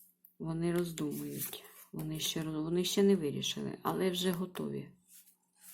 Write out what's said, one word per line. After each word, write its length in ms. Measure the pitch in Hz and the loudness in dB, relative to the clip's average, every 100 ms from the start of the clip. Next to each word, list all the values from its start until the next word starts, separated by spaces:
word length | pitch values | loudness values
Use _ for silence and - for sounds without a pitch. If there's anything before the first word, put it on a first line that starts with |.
| - _ - - | -18 _ -20 -8
Вони 340 | 160 165 170 | -4 0 2
роздумують, 920 | 175 175 160 147 143 147 143 - - - - - | 2 0 -2 -4 -4 -6 -6 -8 -10 -16 -20 -12
вони 280 | 160 156 156 | -8 -6 -2
ще 240 | - 165 | -2 -2
роз-, 200 | 156 156 | -2 -2
вони 200 | 160 175 | 0 0
ще 200 | 180 - | 2 6
не 120 | 196 196 | 8 8
вирішили, 640 | 147 135 135 - 139 - | 4 -2 -4 -4 -6 -4
але 280 | - 165 185 | -2 0 0
вже 220 | 180 185 | 2 0
готові. 580 | 170 180 - 151 139 139 - _ - - _ _ _ - | 0 -4 -6 -6 -6 -8 -16 _ -20 -20 _ _ _ -20